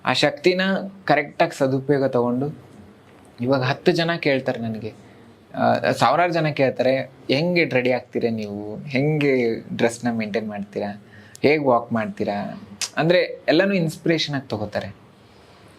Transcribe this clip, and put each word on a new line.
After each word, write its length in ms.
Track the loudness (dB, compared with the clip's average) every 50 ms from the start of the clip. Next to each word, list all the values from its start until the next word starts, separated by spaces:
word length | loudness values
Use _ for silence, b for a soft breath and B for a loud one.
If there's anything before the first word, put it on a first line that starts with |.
| -4
ಆ 80 | -2 0
ಶಕ್ತಿನ 480 | 2 2 0 0 2 0 2 2 2 0 0 0 -2 -4 -8 -12 -14 0
ಕರೆಕ್ಟಾಗಿ 520 | 0 2 2 2 -4 0 0 0 0 2 0
ಸದುಪಯೋಗ 460 | 0 0 0 -2 0 0 0 2 2
ತಗೊಂಡು 560 | 0 2 0 0 0 0 -2 -2 -4 -6 -10 -18 -20 -20 -20 -20 -20 -20 -20 -20 -20 -20 -20 -20 -20 -10 -6
ಇವಾಗ 200 | 0 0 2 2
ಹತ್ತು 300 | 2 0 -2 2 2 2
ಜನ 240 | 2 2 0 0 -2
ಕೇಳ್ತಾರೆ 440 | 0 0 2 2 2 0 -2 -4 -4
ನನಗೆ, 340 | -4 -6 -6 -6 -8 -10 -12 B B B B B B B B -20 -20 _ -4
ಆ, 360 | 0 2 2 2 2 2 0
ಸಾವಿರಾರು 420 | 2 4 4 4 4 4 2 2 2
ಜನ 160 | 0 0 0
ಕೇಳ್ತಾರೆ, 640 | 2 2 2 2 2 2 2 2 2 0 -2 -8 -14 -20 -2 0
"ಹೆಂಗೆ 320 | 0 0 2 2 2 2 2
ರೆಡಿ 280 | 2 2 0 2 2
ಆಗ್ತೀರಾ 400 | 0 -2 -4 _ -6 -2 -2 -2
ನೀವು? 520 | -2 -2 -6 -8 -8 -8 -8 -10 -10 -10 -12
ಹೆಂಗೆ 760 | -4 -2 0 0 2 2 2 2 2 2 2 2 0 -2 -4 -6 -10 -4
ಡ್ರೆಸ್ನ 320 | 0 0 0 0 -2 -4 -4
ಮೇಂಟೈನ್ 380 | -2 -2 -4 -4 -4 -4 -4 -4
ಮಾಡ್ತೀರಾ? 540 | -8 -8 -10 -8 -6 -6 -6 -6 -8 -10 B B B B B B B B 2
ಹೇಗ್ 200 | 2 2 4 4
ವಾಕ್ 300 | 4 2 2 2 0 -4
ಮಾಡ್ತೀರಾ?" 680 | -2 -2 -4 -4 -4 -4 -2 -2 -4 -4 -6 -10 -14 -16 -20 -10 -10 -10 -8 -2 0
ಅಂದ್ರೆ 460 | 2 4 4 4 2 0 -4 -6 0 2
ಎಲ್ಲನೂ 260 | 2 4 4 2 2
ಇನ್ಸ್ಪಿರೇಷನ್ 600 | 0 0 -2 -4 -4 -2 0 0 0 -2 -4 -4
ಆಗಿ 140 | -6 -6 -6
ತಗೋತಾರೆ. 580 | -6 -6 -6 -6 -6 -6 -8 -8 -14 -18 -20 -20 -20 -20 B B B B B B B B B B B